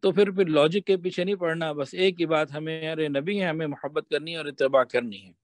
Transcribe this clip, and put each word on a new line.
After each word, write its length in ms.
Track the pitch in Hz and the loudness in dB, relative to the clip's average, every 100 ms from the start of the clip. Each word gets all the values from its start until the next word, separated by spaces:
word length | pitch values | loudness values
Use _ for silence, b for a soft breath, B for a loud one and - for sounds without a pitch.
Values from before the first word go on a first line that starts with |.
तो 80 | 196 | 2
फिर, 200 | 180 202 | 4 2
फिर 160 | 190 185 | 2 2
लॉजिक 360 | 156 151 190 | 4 4 2
के 140 | 190 190 | 0 0
पीछे 280 | 175 - 180 | 0 -4 -2
नहीं 100 | 202 | -2
पड़ना, 380 | 170 165 160 | -2 -2 -4
बस 220 | 147 135 - | -4 -6 0
एक 200 | 190 175 | 0 2
ही 60 | 165 | 0
बात, 260 | 160 151 | 2 0
हमें, 360 | 147 156 160 156 | -4 -8 -6 -6
अरे 220 | 160 156 | -2 0
नबी 280 | 139 156 202 | 0 -2 -2
है, 120 | 180 | -2
हमें 180 | 160 156 | -2 -4
मोहब्बत 380 | 139 143 151 147 | -4 -4 -6 -2
करनी 200 | 147 156 | -4 -4
है 60 | 165 | -8
और 80 | 147 | -8
इत्तबा 360 | 131 135 135 | 0 4 4
करनी 340 | 127 123 120 98 | 4 0 -2 -10
है। 180 | 95 85 | -18 _